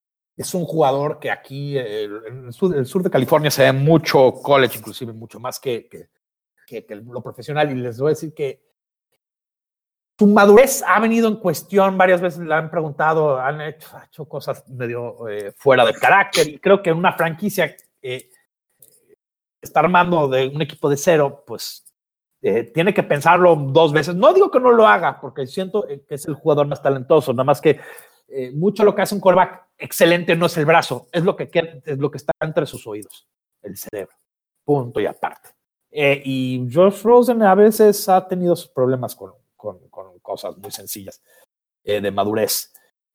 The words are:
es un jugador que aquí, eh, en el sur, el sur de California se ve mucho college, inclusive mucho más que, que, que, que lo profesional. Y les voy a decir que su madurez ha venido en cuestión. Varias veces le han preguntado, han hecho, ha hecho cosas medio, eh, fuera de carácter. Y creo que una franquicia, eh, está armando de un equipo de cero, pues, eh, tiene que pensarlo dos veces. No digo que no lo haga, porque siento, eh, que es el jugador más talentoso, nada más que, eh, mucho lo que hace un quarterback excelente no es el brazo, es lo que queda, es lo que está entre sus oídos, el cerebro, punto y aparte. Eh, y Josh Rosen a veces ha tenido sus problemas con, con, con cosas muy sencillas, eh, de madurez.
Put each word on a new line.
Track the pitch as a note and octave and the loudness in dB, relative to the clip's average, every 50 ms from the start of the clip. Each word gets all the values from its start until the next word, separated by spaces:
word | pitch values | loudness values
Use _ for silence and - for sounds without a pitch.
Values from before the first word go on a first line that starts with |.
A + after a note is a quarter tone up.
| _ _ _ _ _ _ _ | _ _ _ _ _ _ _
es | - - - - | -14 -12 -8 -6
un | F#3 E3 | -6 -6
jugador | - D#3+ D#3+ D3 C3+ C3+ C#3 C#3+ D3+ D3+ - | -4 -2 0 0 0 0 0 -4 -6 -6 -8
que | - B2 | -8 -8
aquí, | G2+ - _ - C3+ C#3 C#3+ C#3+ C#3+ | -8 -8 _ -16 -14 -12 -10 -6 -6
eh, | C3+ B2 G#2+ G#2 G#2+ G#2 | -6 -6 -6 -8 -8 -8
en | G#2 G2+ A2 A#2 A2 B2 C3+ B2+ | -8 -12 -14 -14 -16 -18 -16 -18
el | B2 | -18
sur, | A#2+ - G3 F#3 D#3+ | -8 -4 -4 -2 -2
el | C#3 B2 | -2 -4
sur | - - F#3+ | -4 -4 -4
de | F3+ - | -4 0
California | - C#3+ B2+ - E3 D3+ D3+ D3 | 0 -2 0 2 0 2 2 0
se | - - C3 | 2 2 2
ve | C3+ | 2
mucho | C3 C3+ C#3 D#3 E3 D#3 - - - C#3+ C3 B2 - | 4 2 2 4 4 4 2 2 4 4 4 4 2
college, | - - - C#3+ C3+ C3 A2+ - A2+ | 0 -2 2 2 2 2 0 -2 -8
inclusive | A2 A2 G2 - C3 A2+ | -14 -14 -14 -14 -14 -14
mucho | A2 A2 A#2 A2+ - G#2+ | -14 -18 -20 -20 -20 -14
más | A#2 B2+ - - | -14 -12 -14 -10
que, | - C#3 A#2+ A2 - _ | -8 -8 -8 -8 -10 _
que, | - - - _ _ _ _ _ _ _ _ _ _ _ _ | -20 -20 -20 _ _ _ _ _ _ _ _ _ _ _ _
que, | _ A#2+ A2 - | _ -16 -16 -14
que | _ G#2+ | _ -18
lo | G2+ A2+ B2 B2 B2 | -18 -16 -14 -14 -14
profesional. | A2 B2 - - A#2 - C#3+ D3+ D3+ D3 | -14 -14 -16 -16 -12 -6 -2 -2 -2 -2
Y | C3+ | -2
les | B2+ B2 B2 A2+ A2+ | -6 -6 -8 -8 -4
voy | C#3 D3+ | -2 -2
a | |
decir | D3+ D3+ E3 D#3 | -2 -4 -6 -14
que | - - D3 C3+ - _ _ _ _ _ _ _ _ _ _ _ _ _ _ _ _ _ _ _ _ _ _ _ _ _ _ _ _ _ _ _ _ _ | -10 -8 -8 -8 -8 _ _ _ _ _ _ _ _ _ _ _ _ _ _ _ _ _ _ _ _ _ _ _ _ _ _ _ _ _ _ _ _ _
su | G#3+ | 4
madurez | G3+ G#3 G#3+ G3+ G#3 G3+ A3+ C#4 C4 - - - | 4 6 6 8 8 8 8 8 6 2 -4 -2
ha | F3 F3+ G#3 | 0 0 2
venido | A3+ A3+ A3+ A#3 A3+ A3 | 2 0 0 2 0 0
en | G#3 | -2
cuestión. | - - F3+ D#3 - - _ G3 G3+ F#3+ G3 F#3+ | -2 -4 -4 -4 -4 -8 _ 0 2 2 2 2
Varias | F#3 F#3 F#3 F#3 F3 | 2 2 2 2 0
veces | F#3 F3+ D#3+ E3+ | 0 -4 -6 -6
le | F3 D#3+ D3+ | -6 -4 -4
han | D#3+ D#3+ D#3 | -4 -4 -4
preguntado, | - F3 D#3 D#3 C#3+ - D#3 D#3 D#3+ D#3+ D3+ D3+ C3+ B2+ | -6 -6 -6 -6 -6 -2 -2 0 0 0 0 0 0 -2
han | B2+ C3+ D3+ D#3 | -2 -4 -6 -6
hecho, | D3+ D#3 D3+ _ - - - | -10 -14 -14 _ -20 -20 -20
ha | A2+ - | -20 -20
hecho | _ _ - D3 - | _ _ -20 -18 -14
cosas | - C#3 - D3 B2 - _ _ | -14 -12 -10 -10 -10 -10 _ _
medio, | C3+ B2 B2+ A#2 A#2+ A#2+ A#2+ A#2+ - - A#2 A2 | -12 -10 -10 -8 -8 -8 -10 -12 -14 -14 -12 -12
eh, | G2+ G#2 G#2 G2 - | -10 -10 -12 -12 -16
fuera | _ - C#3 C3 B2 A#2+ | _ 2 4 6 6 6
de | A2 - | 4 2
carácter. | - - C3 F3 G3 F#3+ - - F3 D3+ D3 | 0 2 4 4 4 2 2 0 -2 -2 -2
Y | D3+ C3+ | -4 -4
creo | - F#3+ G3 G3 | 2 2 2 4
que | G3 F3 | 2 -2
una | E3 E3 F3+ F3+ - | -2 0 0 -2 0
franquicia, | - E3 E3 D#3+ - G#3 G3+ - - E3 C#3+ - _ _ _ _ _ | 0 -4 -4 -4 -4 -6 -6 -2 -2 -4 -4 -4 _ _ _ _ _
eh, | - B2+ B2+ C3 - _ _ _ _ _ _ _ _ _ _ _ - _ _ _ _ _ _ _ _ _ _ _ _ _ _ _ | -12 -12 -12 -12 -12 _ _ _ _ _ _ _ _ _ _ _ -20 _ _ _ _ _ _ _ _ _ _ _ _ _ _ _
está | - - - D#3+ | -20 -4 0 0
armando | D3+ F3 F3+ F3 F3 F3 F3 D#3+ D3 C3+ | 2 2 2 2 2 2 2 0 0 0
de | C3 C3 C3+ C3 | 0 0 -2 -2
un | C#3+ D3+ | -4 -6
equipo | D#3+ D3 - _ - D3 | -8 -8 -8 _ -2 -2
de | C#3+ | -2
cero, | C#3 - F#3 E3+ D3+ - - - - _ | 0 2 2 2 2 2 0 -4 -10 _
pues, | - A2+ G#2 - - - - _ _ _ _ _ _ _ _ _ _ _ _ | -16 -14 -12 -12 -14 -14 -18 _ _ _ _ _ _ _ _ _ _ _ _
eh, | - G#2 G2 A2+ A#2 | -4 -2 -2 -2 -4
tiene | - - D#3 E3+ G#3 G3+ | -4 -4 0 0 0 0
que | - | 0
pensarlo | E3 - D3+ D3 C#3 E3 F3 F3 F3+ F3 E3 | 0 0 -2 0 4 4 4 6 6 4 4
dos | D3+ C#3+ C3+ C3+ D#3+ E3 D3+ | 4 0 0 4 4 4 4
veces. | D3 D3+ D3+ E3+ F3 | 2 0 -2 -2 -2
No | F3+ A3+ D4+ | 2 4 4
digo | F4+ F#4+ G4+ E4 | 6 6 2 4
que | - C4 | 2 2
no | B3+ B3 | 4 4
lo | A#3 A3+ G#3+ | 4 6 6
haga, | G#3+ G#3 G3 E3 C#3+ C3+ - | 4 4 2 0 -4 -6 -6
porque | - C3 - - C3+ B2 | -16 -14 -10 -10 -10 -8
siento, | - F#3+ F#3 F#3 F3+ G#3 - - | -8 -8 -8 -4 -4 -6 -6 -6
eh, | C#3+ C#3 _ _ | -12 -16 _ _
que | D3+ | -12
es | C#3 - | -10 -8
el | D#3+ D3 | -10 -10
jugador | - - D#3 D3 D3 C#3+ C#3+ | -4 0 0 2 2 0 -2
más | C#3+ - | -4 -4
talentoso, | - C#3+ C#3 C3 B2+ - E3 D#3 C#3+ - | -2 -2 -2 -2 2 2 2 2 4 0
nada | A#2+ B2 C3 | -2 -2 0
más | C#3+ C#3+ - | 0 0 2
que, | - D#3+ C3+ - - - - - - _ _ _ _ _ | 2 2 2 2 -4 -18 -20 -20 -20 _ _ _ _ _
eh, | - C3+ B2+ B2+ | -10 -10 -10 -8
mucho | C3 D3+ E3+ G#3 G3+ - G#3+ | -6 -2 -2 -2 0 2 2
lo | G#3 G3+ | 2 2
que | G#3+ | 2
hace | F#3+ - G#3 | -2 -4 -4
un | G3 | 0
quarterback | E3 F#3+ F3 F#3 F3+ - - - _ _ _ _ | 2 2 4 4 2 0 -2 -16 _ _ _ _
excelente | D3 B2 - - F3+ E3+ E3+ F3 E3 - E3+ | -14 -12 0 2 2 4 4 0 0 -2 0
no | E3 F3 | 0 0
es | E3 - | -2 -2
el | E3 D3 | -2 0
brazo, | D3 E3 E3+ D3+ - C3 B2 - _ | 2 2 2 2 0 -8 -10 -10 _
es | - F3 D#3+ | -6 -2 -2
lo | F#3+ - | -2 -2
que | - D3 - | -2 -8 -4
queda, | - E3+ E3 E3 D#3+ C#3 _ | -2 -4 -4 -4 -12 -16 _
es | D#3 C#3+ C3+ | -10 -6 -4
lo | C#3 D3 | -4 -6
que | - C#3+ | -6 -8
está | - - - - | -6 -6 -6 -6
entre | D#3 D#3 D#3 E3 D#3 | -6 -4 -4 -4 -4
sus | - - A#2+ - | -4 -8 -16 -14
oídos, | A#2 G#2 G#2+ G2 - - - _ _ _ _ _ _ _ _ | -12 -12 -12 -14 -16 -20 -20 _ _ _ _ _ _ _ _
el | _ G2+ G2+ | _ -18 -16
cerebro, | - - - A2 G#2 F#2+ - _ _ _ _ _ _ _ _ _ _ _ | -16 -16 -12 -10 -12 -12 -12 _ _ _ _ _ _ _ _ _ _ _
punto | - D3 C#3 B2 B2 - - | -2 -2 -2 -2 -6 -6 -4
y | G2+ | -4
aparte. | - - - - - - - _ - _ _ _ _ _ _ _ _ | -4 -6 -6 -10 -10 -10 -14 _ -20 _ _ _ _ _ _ _ _
Eh, | - D3 D3 C#3+ C3+ C#3 - | -6 -2 0 0 0 -2 -4
y | C#3 C3+ C3 C3 B2+ B2+ B2+ B2+ B2 | -6 -4 -4 -4 -4 -4 -6 -6 -2
Josh | A#2 E3 F#3 G3+ G3 - | 2 4 4 4 2 0
Rosen | - A3 A#3+ B3 A#3+ B3+ A#3+ A3+ | 2 4 6 6 6 4 0 2
a | A3 G3 F#3+ | 4 4 6
veces | G3 G#3 A3 G#3+ - A3 G#3 G3+ - - G3+ | 6 6 4 6 6 4 4 4 2 0 0
ha | F#3 F#3+ F#3 - | 0 0 0 -2
tenido | F#3+ F3+ F3+ F3 E3+ | -6 -2 0 0 0
sus | E3+ - _ | -2 -4 _
problemas | _ C#3 B2+ B2+ C3 B2+ A#2+ A2 - | _ -2 0 0 0 -4 -6 -10 -12
con, | _ G2 F#2+ F#2 _ _ _ _ | _ -18 -20 _ _ _ _ _
con, | _ - G#2 F#2 F2+ _ _ | _ -14 -14 -14 -14 _ _
con | _ - F#2+ F#2+ F2+ F2+ | _ -20 -20 -20 _ _
cosas | _ - G2 F#2+ - F#2+ E2+ F2+ | _ -12 -12 -10 -10 -14 -14 -14
muy | G2 G#2 | -16 -16
sencillas, | - - G2 F#2 - G#2 F#2+ F#2+ - _ _ _ _ _ _ _ _ _ _ _ _ _ | -16 -14 -14 -14 -14 -14 -14 -18 -20 _ _ _ _ _ _ _ _ _ _ _ _ _
eh, | _ - G#2 G#2 | _ -4 -4 -2
de | G2+ G2+ | -2 -4
madurez. | F#2+ G2 G2 G#2 G#2+ A2 G#2 G2 - - - - _ - _ _ _ _ _ _ | -2 -2 -2 -2 0 -2 -2 -2 -2 -6 -8 -12 _ -20 _ _ _ _ _ _